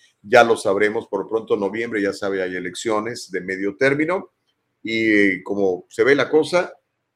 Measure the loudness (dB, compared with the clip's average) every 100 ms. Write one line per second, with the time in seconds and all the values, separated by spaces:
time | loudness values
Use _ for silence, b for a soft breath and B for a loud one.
0 | b _ 4 6 6 4 2 2 2 0
1 | -6 -6 -4 -6 -2 -2 -2 -4 -4 -2
2 | -2 -2 -4 -4 -4 -6 -8 -8 -4 -2
3 | -4 -10 -10 -8 -6 -4 -6 0 0 0
4 | -2 -4 -8 _ _ _ _ _ -6 -2
5 | 2 4 4 0 -6 -2 0 -2 -8 0
6 | 2 4 2 0 2 0 -2 -10 _ _
7 | _